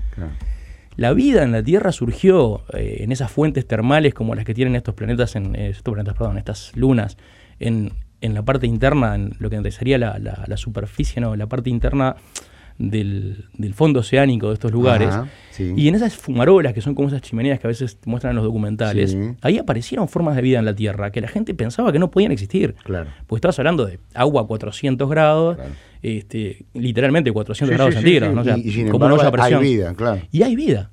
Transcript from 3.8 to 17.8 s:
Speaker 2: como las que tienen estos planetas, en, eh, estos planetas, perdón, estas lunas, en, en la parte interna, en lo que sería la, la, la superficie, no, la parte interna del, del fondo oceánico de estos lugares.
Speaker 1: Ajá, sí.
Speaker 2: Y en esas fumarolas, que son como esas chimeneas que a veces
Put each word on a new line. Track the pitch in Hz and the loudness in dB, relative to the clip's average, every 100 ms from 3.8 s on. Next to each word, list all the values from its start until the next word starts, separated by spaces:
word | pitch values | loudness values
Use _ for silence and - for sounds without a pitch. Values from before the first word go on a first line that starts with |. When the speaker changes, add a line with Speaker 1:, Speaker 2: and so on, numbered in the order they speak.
| 117 151 143 | 2 4 2
Speaker 2:
como | - 113 110 | 0 -4 -4
las | 107 | -4
que | |
tienen | 113 127 123 | -2 0 0
estos | 117 | -4
planetas, | 104 107 120 117 107 | -6 -2 0 -2 -2
en, | 98 107 | -4 -4
eh, | 104 | -6
estos | 98 - | -6 -6
planetas, | 104 101 - | -4 -4 -4
perdón, | 113 95 | -4 -4
estas | 101 110 - 117 | -6 -10 -10 0
lunas, | 131 123 104 - - - - - | 2 2 0 -8 -20 -20 -20 -8
en, | 113 113 101 - - _ | -4 -2 -4 -8 -14 _
en | 117 104 | -6 -2
la | |
parte | 110 135 123 | 0 0 0
interna, | 113 135 147 113 101 | 0 2 2 2 0
en | 101 104 | -4 -6
lo | 107 | -6
que | 107 104 | -4 -6
sería | 101 120 135 | -4 0 0
la, | 113 101 | 0 -4
la, | 104 98 - | -8 -8 -8
la | 101 | -8
superficie, | 113 104 101 - - - | -6 -8 -6 -4 -4 -2
no, | 117 104 | -4 -4
la | 107 | -4
parte | 127 123 | -4 -4
interna | 120 127 139 131 - - - - - - - | -2 0 0 0 -2 -12 -18 -18 -20 -20 -8
del, | 104 107 101 98 98 98 - - | -4 -2 -2 -4 -6 -10 -14 -8
del | 107 | -6
fondo | 98 156 135 | 2 2 2
oceánico | 110 131 139 117 104 | 2 2 4 2 0
de | |
estos | 107 117 | -2 -2
lugares. | 113 127 113 - | 2 4 4 2
Speaker 1:
Ajá, | 101 139 - - | 0 -4 -12 -16
sí. | - 92 95 | -8 -2 2
Speaker 2:
Y | 147 | 4
en | 202 | 4
esas | 226 - | 0 -4
fumarolas, | - 123 135 190 139 | -4 2 4 6 4
que | 107 | -2
son | - | -4
como | 139 143 | -2 -2
esas | 131 | -4
chimeneas | - 113 135 135 | -6 -4 -2 -2
que | 120 | -2
a | |
veces | 117 | -4